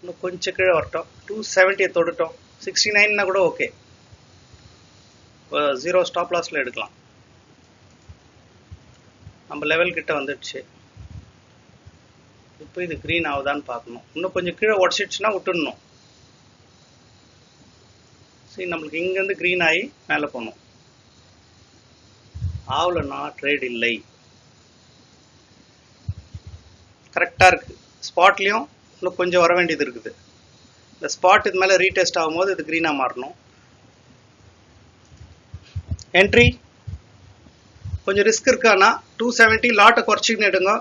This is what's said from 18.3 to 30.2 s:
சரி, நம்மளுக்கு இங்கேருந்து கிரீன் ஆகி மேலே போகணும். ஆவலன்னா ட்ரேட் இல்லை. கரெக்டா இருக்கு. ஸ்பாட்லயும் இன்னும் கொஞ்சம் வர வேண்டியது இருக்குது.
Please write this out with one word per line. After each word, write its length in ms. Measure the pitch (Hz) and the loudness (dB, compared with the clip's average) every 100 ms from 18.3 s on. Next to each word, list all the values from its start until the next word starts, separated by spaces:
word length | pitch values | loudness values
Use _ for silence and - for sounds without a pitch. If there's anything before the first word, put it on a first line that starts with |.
| _ _ | _ _
சரி, 200 | - 185 | -12 -10
நம்மளுக்கு 320 | 165 156 156 | -8 -8 -8
இங்கேருந்து 300 | 185 185 190 | -4 -4 -4
கிரீன் 300 | 190 175 180 | -4 -2 0
ஆகி 320 | 165 165 247 _ - | 2 0 -4 _ -6
மேலே 180 | 151 147 | -4 -4
போகணும். 340 | 127 113 - _ _ _ _ _ _ _ _ _ _ _ _ _ _ _ _ - - - - - | -8 -12 -14 _ _ _ _ _ _ _ _ _ _ _ _ _ _ _ _ -20 -10 -8 -8 -6
ஆவலன்னா 520 | 135 175 175 139 139 147 - | -2 0 -2 -6 -8 -10 -6
ட்ரேட் 240 | 139 143 | -2 -2
இல்லை. 300 | 127 117 117 113 - _ _ _ _ _ _ _ _ _ _ _ _ _ _ _ _ _ _ _ - - - - - - - - _ _ _ - | -2 -2 -2 -2 -10 _ _ _ _ _ _ _ _ _ _ _ _ _ _ _ _ _ _ _ -14 -14 -16 -20 -20 -20 -20 -20 _ _ _ -4
கரெக்டா 320 | 175 - 185 | -4 6 6
இருக்கு. 260 | 175 - - _ _ | 6 -6 -20 _ _
ஸ்பாட்லயும் 640 | - - 185 196 196 220 285 _ _ _ | -8 4 4 4 0 -2 -6 _ _ _
இன்னும் 140 | 180 - | -8 -4
கொஞ்சம் 260 | 180 180 | 0 4
வர 140 | 170 175 | 4 4
வேண்டியது 300 | 170 156 143 | 0 -2 -4
இருக்குது. 260 | 120 - - | -6 -16 -18